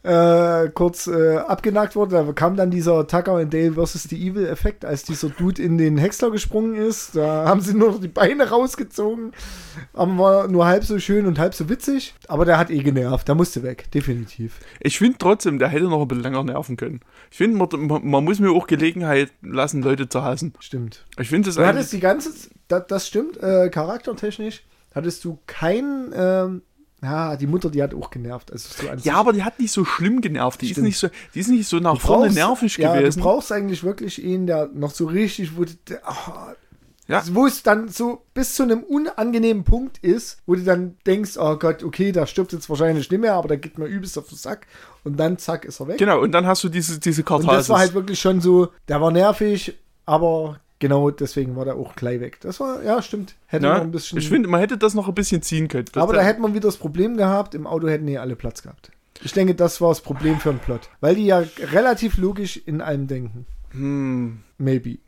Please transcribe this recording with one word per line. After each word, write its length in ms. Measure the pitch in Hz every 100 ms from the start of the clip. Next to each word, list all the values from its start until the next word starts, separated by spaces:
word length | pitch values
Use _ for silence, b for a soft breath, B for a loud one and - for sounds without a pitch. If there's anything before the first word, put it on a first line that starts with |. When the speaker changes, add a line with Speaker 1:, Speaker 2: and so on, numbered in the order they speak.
Speaker 1:
Äh, 640 | 180 170 170 170 170 165 165
kurz, 320 | - 175 175 180
äh, 300 | 165 160 160
abgenagt 580 | - 185 220 202 208
wurde. 280 | 208 202 180
Da 80 | 147
kam 220 | 143 165
dann 140 | 196 185
dieser 380 | 180 165 165 147
Tucker 300 | 175 180 180
and 140 | 156
Dale 200 | 160 165
versus 300 | 160 170 165
the 120 | -
Evil 300 | 165 180 196
Effekt, 400 | 170 - 208 -
als 160 | - 143
dieser 280 | - 151 156
Dude 300 | - 180 185
in 160 | 175 165
den 180 | 160 147
Häcksler 320 | 180 - 240
gesprungen 460 | 214 - 208 226
ist. 400 | 220 220 214 -
Da 300 | 160 151 156 160
haben 120 | 196
sie 140 | 196
nur 200 | 208 220
noch 60 | 202
die 80 | 180
Beine 400 | - 185 285 233
rausgezogen. 800 | 233 262 - 247 - 214 233 226 B B 185 B 151 131
Aber 240 | - 170 185
war 280 | 190 196 196
nur 200 | 180 170
halb 160 | 190
so 160 | 208 208
schön 260 | - 202
und 140 | 196 151
halb 160 | 180
so 140 | - 160
witzig. 440 | 247 - 277 - - -
Aber 180 | 151
der 140 | 170 160
hat 100 | 170
eh 140 | 156
genervt. 440 | 139 135 123 127 -
Der 60 |
musste 300 | 151 175 131
weg, 260 | 127 127 -
definitiv. 640 | 147 139 120 113 - 113 - B B
Speaker 2:
Ich 200 | 143 -
find 180 | 233 262
trotzdem, 400 | 180 214 185 143
der 120 | 127
hätte 160 | 147
noch 180 | 180 156
ein 40 | 135
bisschen 140 | 123
länger 180 | 123 131
nerven 340 | 135 139 139 120
können. 220 | 120 123 b b b
Ich 60 | -
find, 180 | 208
man, 120 | 214 175 147 147
man, 200 | 151 147
man 160 | 139
muss 140 | 151 202
mir 140 | 196
auch 160 | 175 -
Gelegenheit 640 | 151 160 175 165 139 139 _
lassen, 400 | - 131 147 151
Leute 260 | 135 139 127
zu 140 | -
hassen. 320 | 139 131 165 -
Speaker 1:
Stimmt. 440 | - 131 117 - - -
Speaker 2:
Ich 100 | 117
find 180 | 165 196
das 80 |
Speaker 1:
Du 60 | 160
hattest 120 | 175 262
Speaker 2:
eigentlich 100 | -
Speaker 1:
die 100 | 202
ganze 320 | 185 285 311
Z-, 200 | - - _ _
da-, 120 | 180
das 280 | 180 196 -
stimmt, 300 | 202 302 370
äh, 280 | 190 185 180
charaktertechnisch 880 | 170 160 233 - 214 214 208 214 214 _ _ _
hattest 320 | 185 170 -
du 140 | 175 156 -
kein, 680 | - 165 214 285 277 254
ähm, 460 | - 185 190 185 185 _ _ 294 _
ja, 320 | 135 156 160
die 100 | 143
Mutter, 240 | 143 180 170
die 140 | 143
hat 100 | 139
auch 160 | - -
genervt. 420 | 127 120 127 -
Also 160 | 120 -
so 160 | - 139
an 80 | 131
Speaker 2:
Ja, 60 |
Speaker 1:
sich. 100 | 147
Speaker 2:
aber 180 | 160 226
die 100 | 202
hat 160 | 208 -
nicht 120 | 226
so 140 | -
schlimm 360 | 175 - 180 254
genervt. 400 | 202 151 127 -
Die 60 | 123
ist 40 |
Speaker 1:
Stimmt. 160 | 117 214
Speaker 2:
nicht 100 | 190
so, 100 | 180 B B
die 40 | 160
ist 80 | 202
nicht 180 | 247 202
so 100 | 170
nach 160 | 175
Speaker 1:
Du 40 | 143
Speaker 2:
vorne 240 | - 226 220
Speaker 1:
brauchst, 80 |
Speaker 2:
nervig 420 | 180 180 254 220 -
Speaker 1:
ja, 180 | 156 170
Speaker 2:
gewesen. 220 | 143 160
Speaker 1:
du 40 |
brauchst 260 | 175 254 -
eigentlich 320 | 208 202 175
wirklich 400 | 175 196 208 -
einen, 220 | 180 185 180
der 220 | 160 147
noch 160 | 143 143
so 160 | -
richtig, 500 | 160 180 214 - 170
wo 100 | 165
du, 80 | 170 - -
der, 140 | 120 -
oh, 240 | - - - - - _ - _ _ -
Speaker 2:
Ja. 140 | 185 170
Speaker 1:
wo 140 | 185
es 160 | 269 -
dann 280 | 226 214 220
so 340 | 180 240 240 _
bis 220 | - 262
zu 80 | -
einem 160 | 254 226
unangenehmen 840 | - 294 311 - 226 233 226 214
Punkt 340 | - 233 262 -
ist, 400 | 180 220 - - -
wo 80 |
du 60 | 180
dann 320 | 180 180 180 -
denkst, 260 | - 196 202 -
„Oh 200 | 156 151
Gott, 260 | 165 160
okay, 280 | 165 - 196
da 140 | 180
stirbt 280 | 139 - 185
jetzt 180 | 170 -
wahrscheinlich 400 | 147 160 156 127
nicht 80 | 190
mehr, 140 | 226
aber 160 | 185 151
der 80 | 147
geht 200 | 151 -
mir 80 |
übelst 320 | 156 196 185 151
auf 120 | -
den 80 | 143
Sack.“ 280 | - - - B B B
Und 140 | 147 143
dann, 180 | 160 180
zack, 280 | - 165
ist 160 | - -
er 60 | 139
weg. 80 | 233
Speaker 2:
Genau, 220 | 202 151
und 100 | 135
dann 160 | 170 180
hast 160 | 185
du 60 | 185
diese, 300 | 170 160 156
diese 220 | 175 156
Speaker 1:
Und 80 | 151
das 120 | 147
Speaker 2:
Katharsis. 240 | 165 135 131
Speaker 1:
war 100 | 196
halt 140 | 185
wirklich 260 | 190 190 185
schon 220 | 185 190
so, 280 | 175 180 175 b -
der 120 | 147
war 120 | 160
nervig, 680 | 170 196 - 208 202 - - _ _ -
aber 520 | 156 170 160 156 147 _ _
genau 320 | 139 139 143
deswegen 460 | 143 143 - 127
war 80 | 127
der 140 | 131 127
auch 180 | 131
gleich 240 | - 123 123
weg. 180 | 127 -
Das 180 | - 180
war, 240 | 269 254
ja, 180 | 214 233
stimmt. 340 | - 208 190 - _
Hätte 180 | 156
Speaker 2:
Ja, 80 | 143
Speaker 1:
man 80 | 185
ein 80 | 165
bisschen 260 | 165 - 165
Speaker 2:
ich 80 | 151
finde, 220 | 269 196
man 100 | 175
hätte 180 | 208 240
das 160 | 214
noch 140 | 208 196
ein 80 |
bisschen 260 | 190 202 170
ziehen 280 | - 160 156
können. 160 | 131 117
Das 100 | -
Speaker 1:
Aber 80 | 175
da 60 | 202
Speaker 2:
dann 80 | 190
Speaker 1:
hätte 140 | 220
man 120 | 220
wieder 140 | 208 208
das 80 | -
Problem 380 | 160 165 214
gehabt, 400 | 233 190 196 202
im 100 | 156
Auto 220 | 151 160 160
hätten 180 | 151
die 120 | 147 139
alle 160 | 127
Platz 260 | 120 123 -
gehabt. 300 | - - - _ _ -
Ich 80 | 139
denke, 240 | 196 185
das 240 | 175 170 -
war 100 | 170
das 120 | 160
Problem 360 | - 135 156 156
für 120 | 151
den 100 | 135
Plot. 300 | - 117 - _
Weil 160 | 147
die 100 | 196 202
ja 160 | 185 160 - 139
relativ 460 | 165 254 233 226 190
logisch 400 | 185 202 196 -
in 240 | - 151
allem 260 | - 143 135
denken. 400 | 131 120 117 123 - -
Speaker 2:
Hm. 680 | 131 139 143 135 127 120 113 _ -
Speaker 1:
Maybe. 400 | 135 131 120 -